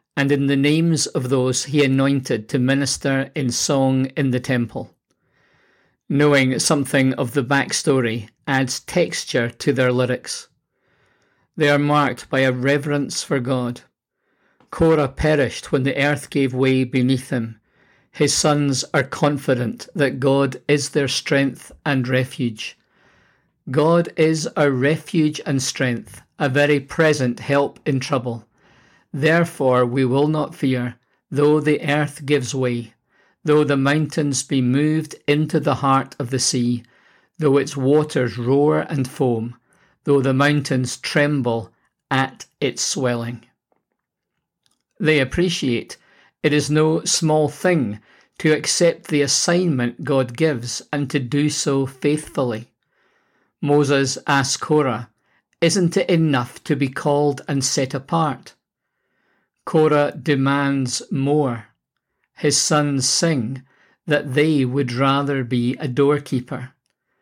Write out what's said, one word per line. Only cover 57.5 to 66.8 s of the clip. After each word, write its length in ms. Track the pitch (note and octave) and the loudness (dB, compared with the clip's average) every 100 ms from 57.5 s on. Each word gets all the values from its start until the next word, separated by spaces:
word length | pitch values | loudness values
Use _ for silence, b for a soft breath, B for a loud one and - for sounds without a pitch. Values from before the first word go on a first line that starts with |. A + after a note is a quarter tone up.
| C#3 | -2
set 300 | C3 C#3+ C3 | -2 -2 -4
apart?" 600 | C3+ - E3 D#3 C3+ - _ _ _ _ _ _ _ _ _ _ _ - | -6 -4 -2 -2 -4 -14 _ _ _ _ _ _ _ _ _ _ _ -2
Korah 480 | D#3+ D#3 D3 D3 C#3 | 2 4 4 0 -2
demands 840 | C#3 C#3 C3+ C#3 C#3 C#3 B2+ - - | -2 0 2 0 0 0 -2 -6 -6
more. 560 | C#3+ C#3 D3+ C3+ A#2 - _ _ _ _ _ _ - | -2 0 2 0 -4 -10 _ _ _ _ _ _ -4
His 200 | D3+ - | 0 0
sons 500 | - D3+ D3 C#3 C3 | 2 2 2 0 0
sing 560 | - E3 C#3+ A2 C3+ b b b b - | 0 0 0 -2 -8 b b b b -2
that 260 | D3 C#3+ | -2 0
they 300 | C3+ D#3+ D3 | 0 2 2
would 300 | B2 C#3 C3 | 0 0 -2
rather 500 | A#2+ C3+ C#3 C#3+ C#3 | 0 2 2 0 -2
be 320 | A#2+ B2 A#2+ B2 | -2 0 0 -2
a 140 | C#3+ | -4
doorkeeper. 800 | B2 C#3 C#3+ - C3 - B2+ B2+ _ | 2 2 2 -2 -6 -6 -10 -12 _